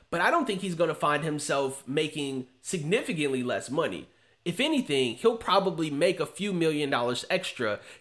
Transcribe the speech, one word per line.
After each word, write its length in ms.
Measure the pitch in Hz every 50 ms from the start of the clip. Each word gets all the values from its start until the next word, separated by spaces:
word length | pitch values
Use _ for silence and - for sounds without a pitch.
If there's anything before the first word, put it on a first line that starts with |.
| - _
but 100 | - -
I 120 | - 226
don't 140 | 302 339 277
think 160 | 220 202 180
he's 120 | 185 190 170
gonna 220 | 156 170 160 151
find 260 | - 170 151 147 147
himself 600 | 156 160 151 147 - - 147 139 139 131 135 - -
making 600 | 123 139 156 160 151 156 156 143 139 135 131 123 - _ _
significantly 840 | - - - 180 143 151 196 254 302 - 202 156 147 139 135 127 123
less 260 | 123 110 98 - 120
money. 380 | 127 156 156 113 95 76 65 - _ _ _ _ _ _
If 160 | _ 175 175 -
anything, 580 | 262 320 320 262 - - 139 135 131 120 113
he'll 200 | - - 226 247
probably 540 | 226 - 233 185 196 185 190 165 156 165 151
make 280 | 139 143 170 190 180 -
a 60 | 151
few 300 | - - - 190 208 185
million 340 | 175 165 160 156 147 147 139
dollars 380 | 139 123 120 123 123 120 - -
extra, 500 | 180 185 185 - - - 120 107 104 - - - - -